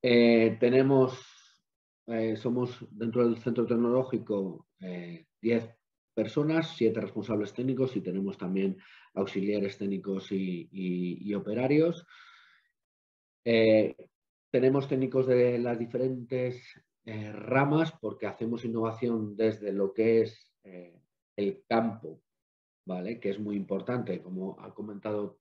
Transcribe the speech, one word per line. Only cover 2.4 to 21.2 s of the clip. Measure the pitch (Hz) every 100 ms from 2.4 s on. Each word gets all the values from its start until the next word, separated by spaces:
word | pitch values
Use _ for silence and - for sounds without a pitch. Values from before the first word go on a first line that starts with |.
| 123 123 123 - -
dentro | - 117 120
del | 120 113
centro | 123 113 113
tecnológico, | 117 117 123 131 113 - 101 95 85 _ _
eh, | 92 90 87 82 _ _
diez | 113 117 113 _ _ _ _
personas, | - - - 147 160 160 -
siete | 113 107
responsables | 98 110 104 104 104
técnicos | - 131 127 127 101
y |
tenemos | 92 92 98 95
también | 92 95 98 95 - - _
auxiliares | - 98 101 98 104 98 -
técnicos | 98 98 98 95 -
y, | 98 95 87 -
y, | 95 92 90 90 85 101
y |
operarios. | 101 104 110 131 147 165 170 - - - - _ _ _ _ _ _ _ _ _ _
Eh, | 117 117 110 110 104 - - _ _ _ _
tenemos | 127 131 139 135
técnicos | 131 131 131 131
de | 123 123 120
las | 120 117
diferentes, | 113 120 131 131 120 127 127 123 - - _ _
eh, | - 110 107
ramas | 107 - 127 139 151 160
porque | - 110 104 104
hacemos | - 113 117
innovación | 117 113 113 113 120 113 107 101
desde | 110 107 104
lo | 98 98
que | - 113 113
es, | 110 - _ _
eh, | 98 90 87 85 _ _